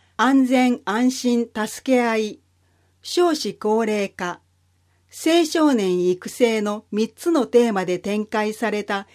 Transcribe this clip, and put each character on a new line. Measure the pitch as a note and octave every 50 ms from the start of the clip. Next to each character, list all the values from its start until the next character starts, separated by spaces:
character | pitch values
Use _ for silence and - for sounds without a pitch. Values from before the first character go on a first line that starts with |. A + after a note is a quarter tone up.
| _ _ _ -
安 | A3 B3+ C#4 C4+ C4
全 | B3 C4 B3+ B3+ B3 B3 - -
安 | - G3 A3+ B3 B3+
心 | B3+ - - B3 A#3+ A#3 A#3 A3+ -
助 | A3 G#3+ A3 - - - - C4
け | B3 A#3+
合 | A#3 A3+ A3
い、 | A3 G#3+ G3 - _ _ _ _ _ _ _ _ _ _ _ _
少 | - - - F4 F4 F4 D#4
子 | D4+ - G#3+ F#3+
高 | - - G#3+ G#3+ A3+ A3+
齢 | G#3+ G#3+ G#3 G3+ F#3+
化、 | _ - F#3+ F3 E3+ - _ _ _ _ _ _ _ _ _ _ _ _ _ _
青 | - - - D#4+ E4 E4+ E4+
少 | D#4 - E4+ D#4 D4+ C#4
年 | A#3 G3 F#3 F3+ F3+ F3+ F3+
育 | F3+ F3+ - -
成 | - - B3+ A#3 A3+ A3
の | G#3+ G#3 G#3 G#3+ - _
三 | - G#3 A3 A3+
つ | - - - F4
の | E4+ D#4 A#3+ G#3+
テ | - A#3+ A#3+ A#3
ー | G#3+
マ | F#3+ F#3
で | E3+ F3+ F3
展 | F3+ F#3+ G3+ G#3+ G#3+
開 | G#3+ - A3 G#3+ G#3+ G#3+
さ | - B3 G#3+
れ | G#3 G#3+ G3+
た | - G#3 G3 G3 - _